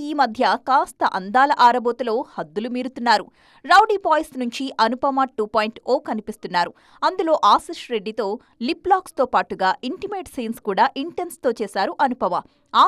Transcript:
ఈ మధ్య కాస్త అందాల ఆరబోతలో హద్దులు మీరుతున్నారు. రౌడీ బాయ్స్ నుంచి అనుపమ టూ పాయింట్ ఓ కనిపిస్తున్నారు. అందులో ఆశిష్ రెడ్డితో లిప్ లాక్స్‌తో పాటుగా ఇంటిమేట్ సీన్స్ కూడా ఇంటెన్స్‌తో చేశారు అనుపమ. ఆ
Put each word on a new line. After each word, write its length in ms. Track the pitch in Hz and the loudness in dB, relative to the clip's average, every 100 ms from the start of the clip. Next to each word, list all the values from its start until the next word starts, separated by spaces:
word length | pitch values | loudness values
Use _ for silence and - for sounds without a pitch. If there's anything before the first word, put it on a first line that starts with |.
ఈ 100 | 294 | -4
మధ్య 380 | 302 247 214 214 226 | -2 -2 0 0 0
కాస్త 400 | - 269 359 - 285 | 0 0 0 -2 -4
అందాల 380 | 190 190 247 285 - | -4 -2 2 2 6
ఆరబోతలో 580 | 240 247 233 240 240 226 285 | 4 4 0 -2 -2 -4 -4
హద్దులు 420 | - 156 156 233 | -10 -10 -8 -6
మీరుతున్నారు. 540 | 247 247 - 240 214 - _ _ _ 269 | -6 -8 -4 2 2 0 _ _ _ 4
రౌడీ 320 | 359 427 403 | 6 6 2
బాయ్స్ 360 | 349 311 311 262 | 2 0 0 -6
నుంచి 300 | 247 - 269 - | -6 -6 -6 0
అనుపమ 440 | 226 247 285 269 262 | 0 0 -2 0 -2
టూ 160 | - 214 | -4 -2
పాయింట్ 340 | 226 220 - - | 0 -2 -4 -2
ఓ 120 | 277 | -2
కనిపిస్తున్నారు. 680 | 311 220 208 - 185 175 175 - _ _ | -2 -8 -8 -12 -4 -2 -2 -6 _ _
అందులో 320 | 302 370 320 311 208 | -2 0 0 2 4
ఆశిష్ 420 | 269 - 330 - | 4 0 -14 -8
రెడ్డితో 380 | 226 190 220 202 233 _ - | -6 -6 -6 -6 -6 _ -8
లిప్ 260 | 240 349 359 | -6 -4 0
లాక్స్‌తో 380 | 381 - - 247 | 0 0 -4 0
పాటుగా 440 | 202 185 202 185 - | 0 -2 -2 -2 -2
ఇంటిమేట్ 500 | 247 370 392 392 - | -6 -10 -10 -10 -10
సీన్స్ 280 | - 226 233 | -10 -8 -8
కూడా 260 | - 190 214 269 | -4 0 0 -2
ఇంటెన్స్‌తో 540 | 330 - 339 - 254 | -8 -8 -10 -6 -4
చేశారు 420 | 233 202 202 214 339 | -4 -6 -4 -4 -2
అనుపమ. 360 | 269 247 196 170 - _ _ | -2 -2 -4 -4 -8 _ _
ఆ 120 | 226 | 2